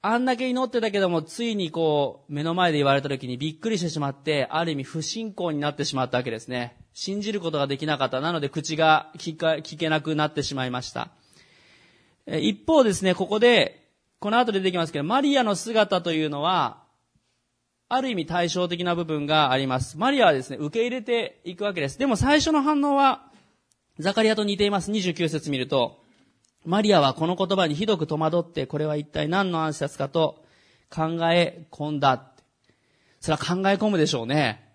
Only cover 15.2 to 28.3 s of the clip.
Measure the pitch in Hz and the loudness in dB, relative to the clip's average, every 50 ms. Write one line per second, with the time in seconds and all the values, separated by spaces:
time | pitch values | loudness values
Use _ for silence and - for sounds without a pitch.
15.2 | 269 285 285 269 247 214 202 170 - 226 233 220 208 202 196 180 170 175 160 156 | 2 4 4 4 2 2 0 -2 -4 -2 2 2 2 4 2 0 0 0 0 0
16.2 | 156 156 147 143 147 170 185 175 143 117 - - _ _ _ _ _ _ _ _ | 0 -2 -2 -2 0 0 2 2 0 0 -4 -8 _ _ _ _ _ _ _ _
17.2 | _ _ _ _ _ _ _ _ _ _ _ _ _ _ - 262 262 262 233 185 | _ _ _ _ _ _ _ _ _ _ _ _ _ _ -2 -2 0 0 -2 -4
18.2 | 156 - 165 180 175 170 - 180 180 175 175 170 180 180 175 170 175 156 156 151 | -4 -2 0 0 0 0 0 -2 -2 -2 -2 -2 -2 -2 0 -2 -2 -2 -2 -4
19.2 | 147 143 156 156 151 131 127 135 135 131 127 127 - - - 147 208 254 285 277 | 0 2 4 4 4 4 4 2 2 0 0 -2 -2 -4 -6 -2 0 0 4 6
20.2 | 233 180 151 131 127 - - - 147 147 - 226 226 247 247 254 214 247 240 233 | 6 6 6 4 0 -6 -8 -8 -8 -4 -2 -2 -2 -2 -2 -6 -4 -2 -2 -2
21.2 | 208 - - _ _ 170 180 175 208 208 190 175 143 139 135 - 262 277 233 185 | -2 -4 -10 _ _ -14 -10 -6 -6 -4 -2 -2 -4 -4 -2 -2 0 0 2 2
22.2 | - 262 294 302 294 320 311 302 269 294 302 285 277 285 277 277 277 269 - - | 2 4 4 4 4 4 2 2 2 2 0 2 2 2 2 4 4 2 2 0
23.2 | - - _ _ _ _ _ _ _ _ _ _ _ _ _ - 151 190 202 220 | -8 -20 _ _ _ _ _ _ _ _ _ _ _ _ _ -4 -4 -2 0 2
24.2 | 220 214 220 214 214 208 202 185 208 202 202 196 - - 208 220 180 180 160 - | 4 4 4 2 0 -2 0 0 0 2 2 0 -2 -2 -2 0 0 -2 -2 0
25.2 | 170 156 151 151 - 156 143 131 127 131 151 135 120 113 - _ _ _ _ _ | -2 -2 -2 -4 -4 -4 -4 -2 -2 0 2 2 2 0 -2 _ _ _ _ _
26.2 | _ _ _ _ _ _ _ _ _ 165 175 208 214 208 202 170 143 135 131 - | _ _ _ _ _ _ _ _ _ -2 0 2 4 6 6 6 6 4 2 2
27.2 | 160 165 185 180 196 175 196 190 180 156 147 147 220 220 208 160 156 147 156 151 | -2 -2 0 0 0 0 2 2 2 2 2 0 0 0 0 0 0 -2 -2 0
28.2 | 160 160 | 0 2